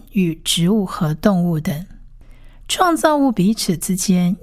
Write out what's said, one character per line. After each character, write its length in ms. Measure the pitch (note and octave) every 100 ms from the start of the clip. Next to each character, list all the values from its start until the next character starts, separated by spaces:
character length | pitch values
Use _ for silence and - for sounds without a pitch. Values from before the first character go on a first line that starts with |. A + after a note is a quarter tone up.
| -
与 240 | - F3
植 340 | D#3 - E3 E3+
物 160 | A3
和 300 | F#3 - D#3
动 280 | D#3 G#3+ F#3
物 160 | F3 D#3+
等。 280 | E3+ D3 F#3+ - - - - - - - -
创 280 | - F4+ D#4+
造 220 | D#4+ D4
物 120 | C4+
彼 220 | A3 F3+
此 240 | A3+ - E3
之 180 | -
间 420 | F#3 - F3+ F3 G3+